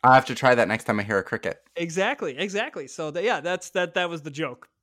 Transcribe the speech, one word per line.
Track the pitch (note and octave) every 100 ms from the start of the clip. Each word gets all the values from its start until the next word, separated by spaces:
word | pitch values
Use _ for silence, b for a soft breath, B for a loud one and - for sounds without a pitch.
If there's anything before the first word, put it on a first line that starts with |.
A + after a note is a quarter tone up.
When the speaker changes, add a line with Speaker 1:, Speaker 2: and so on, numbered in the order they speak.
Speaker 1:
I'll | B2
have | C3 -
to |
try | B2 C3
that | A#2+ G2+
next | A2
time | - G#2+
I |
hear | G#2 G2+
a |
cricket. | F#2 A2 - - _ -
Speaker 2:
Exactly, | E3+ E3 G3 C#4+ F#3+ B2+
exactly. | F#3+ G3 C4 F#3 C3+
So | - D#3
that, | D#3
yeah, | G3+ G3+
that's, | D#3+ F3+ -
that, | F#3+ F3+
that | F3+ F3
was | E3+
the | D3+
joke. | C#3 D3+ B2 - _